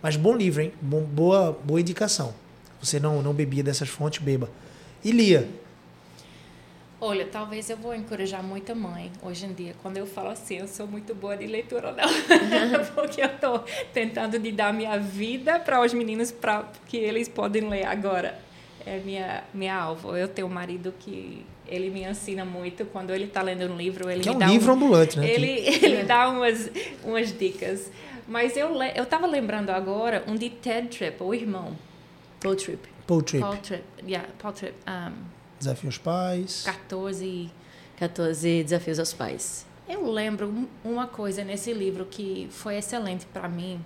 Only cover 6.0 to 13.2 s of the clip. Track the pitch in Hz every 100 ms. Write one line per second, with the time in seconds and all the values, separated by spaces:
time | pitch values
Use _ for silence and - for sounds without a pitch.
6 | - - - - - - - - - -
7 | 220 196 175 214 208 214 214 220 226 233
8 | 220 208 190 190 190 196 196 233 190 175
9 | 175 185 180 175 196 180 175 175 190 190
10 | 196 202 190 220 - 180 196 - 208 208
11 | 208 208 196 202 208 220 240 240 - -
12 | 320 320 - 330 214 311 233 269 - -
13 | 302 -